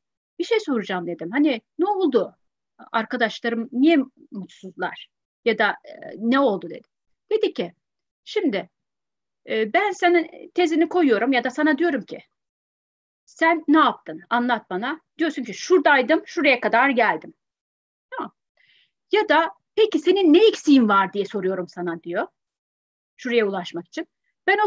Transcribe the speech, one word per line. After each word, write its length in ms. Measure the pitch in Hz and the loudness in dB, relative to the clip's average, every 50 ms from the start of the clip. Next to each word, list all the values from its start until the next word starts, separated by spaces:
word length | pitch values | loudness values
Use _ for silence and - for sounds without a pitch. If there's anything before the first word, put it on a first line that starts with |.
| _ _ _ _ _ _ _ - | _ _ _ _ _ _ _ -10
bir 60 | 349 | -4
şey 160 | - 453 427 | -2 -2 -2
soracağım 460 | 427 - 262 226 185 - 190 180 170 | -2 -2 -2 -2 -2 -4 -6 -6 -6
dedim. 240 | 170 170 160 165 170 | -8 -8 -8 -10 -6
Hani 300 | 214 285 294 311 254 226 _ _ _ - | -2 0 0 2 0 -2 _ _ _ -4
ne 80 | 330 | -2
oldu? 500 | 403 415 381 381 294 240 220 185 - - _ _ _ _ _ _ _ _ _ - - - | -2 -2 0 0 0 2 0 -2 -2 -10 _ _ _ _ _ _ _ _ _ -16 -6 -4
Arkadaşlarım 760 | 226 220 - 262 233 233 214 - - - 233 233 233 226 - - | -4 -4 -4 -4 -2 -2 -2 -4 -4 -6 -6 -6 -6 -8 -6 -2
niye 260 | 247 269 320 339 294 262 - _ _ - _ | 2 2 4 4 2 0 -2 _ _ -20 _
mutsuzlar? 760 | - 202 185 - - _ - 190 - - 180 - - - - _ _ _ _ _ _ _ - | -14 -14 -14 -14 -18 _ -20 -18 -12 -8 -8 -8 -8 -12 -20 _ _ _ _ _ _ _ -2
Ya 140 | 233 214 214 | -2 0 0
da, 120 | 220 202 | 0 -2
e, 440 | - - _ - - - - - - 180 | -2 -4 _ -20 -20 -18 -18 -16 -12 -6
ne 220 | 220 233 254 277 | -2 0 2 2
oldu 300 | 277 254 196 180 - 160 | 2 2 0 -2 -6 -10
dedim. 200 | - - _ _ _ _ _ _ _ _ _ - | -16 -16 _ _ _ _ _ _ _ _ _ -4
Dedi 220 | 427 440 403 359 - | -4 -2 -2 -4 -4
ki 220 | - 185 170 - _ _ _ _ _ _ _ _ _ _ | -6 -8 -8 -10 _ _ _ _ _ _ _ _ _ _
şimdi, 460 | - - 427 381 285 196 185 - - _ _ _ _ _ _ _ _ _ _ _ _ _ _ _ - | -8 -6 -4 -2 -2 -2 -4 -8 -10 _ _ _ _ _ _ _ _ _ _ _ _ _ _ _ -6
e, 240 | 220 220 220 208 220 | -4 -4 -4 -2 -2
ben 180 | 339 403 415 | -2 -2 -2
senin 600 | 381 - 381 349 349 339 320 - - - - - - | -4 0 0 2 2 2 0 -2 -10 -20 -20 -10 -2
tezini 340 | - 359 311 330 294 339 339 | -2 0 0 2 0 0 0
koyuyorum 440 | - 359 339 269 226 196 226 262 269 | 2 2 2 4 2 2 2 0 0
ya 120 | 240 247 | 0 0
da 60 | 262 | -2
sana 280 | 247 - 302 311 302 - | -4 0 0 0 2 2
diyorum 240 | 330 349 285 247 185 | 0 -2 -2 -4 -6
ki 160 | - - - - _ _ _ _ _ _ _ _ _ _ _ _ _ _ _ _ _ _ _ _ | -8 -14 -16 -16 _ _ _ _ _ _ _ _ _ _ _ _ _ _ _ _ _ _ _ _
sen 400 | _ _ - 330 330 339 320 320 - | _ _ -2 0 0 0 0 0 2
ne 100 | 294 320 | 4 4
yaptın? 440 | 294 247 - - - - 156 - - - | 4 4 0 -4 -12 -16 -16 -14 -8 -4
Anlat 400 | 226 240 240 254 240 214 - - | -2 -2 0 0 -2 -4 -4 -8
bana. 300 | 190 180 220 269 320 320 _ _ _ - | -8 -6 -6 -6 -8 -10 _ _ _ -4
Diyorsun 240 | 320 320 285 - 247 | -4 -4 -4 -6 -10
ki 120 | 220 185 | -10 -12
şuradaydım, 680 | - - - 359 349 285 320 294 262 247 226 311 330 - | -10 -2 2 2 4 4 4 4 4 4 2 0 0 -2
şuraya 340 | - - 349 285 294 262 240 | -6 -6 0 2 2 2 2
kadar 280 | - 214 202 226 262 277 | 0 0 2 2 2 2
geldim. 460 | 262 233 226 202 170 160 - - - _ _ _ _ _ _ _ _ _ _ _ _ _ _ - | 2 0 0 0 0 -4 -8 -14 -20 _ _ _ _ _ _ _ _ _ _ _ _ _ _ -16
Tamam. 220 | 523 523 - 196 _ _ _ _ _ _ _ _ _ _ _ _ _ _ _ - - | -14 -12 -12 -14 _ _ _ _ _ _ _ _ _ _ _ _ _ _ _ -2 0
Ya 160 | 415 427 427 | 0 2 4
da 220 | 294 311 330 330 - _ _ _ - - | 2 2 2 0 -4 _ _ _ 0 2
"Peki 200 | 440 427 - 311 | 2 2 2 0
senin 340 | - 349 370 403 392 320 294 | 0 2 2 4 4 6 6
ne 140 | 359 440 | 8 6
eksiğin 420 | 440 - - - 311 285 269 233 208 | 6 4 2 2 4 6 6 6 4
var?" 240 | 202 190 190 185 - | 4 2 0 0 -2
diye 120 | 202 196 | -6 -6
soruyorum 440 | - - 208 180 185 190 185 180 175 | -6 -6 -4 -4 -4 -4 -4 -6 -10
sana 340 | - 185 175 180 165 165 - | -10 -10 -8 -8 -8 -10 -10
diyor. 240 | 170 170 202 311 - _ _ _ _ _ _ _ _ _ _ _ _ _ _ _ _ _ | -8 -6 -6 -6 -8 _ _ _ _ _ _ _ _ _ _ _ _ _ _ _ _ _
Şuraya 300 | - - 254 233 233 220 | -14 -8 -2 0 0 0
ulaşmak 400 | 196 196 185 175 - - 170 175 | 0 -2 -6 -8 -10 -12 -14 -14
için. 200 | _ - - 349 _ _ _ _ _ _ _ - | _ -12 -12 -12 _ _ _ _ _ _ _ -2
Ben 120 | - 392 403 427 | 0 2 2 2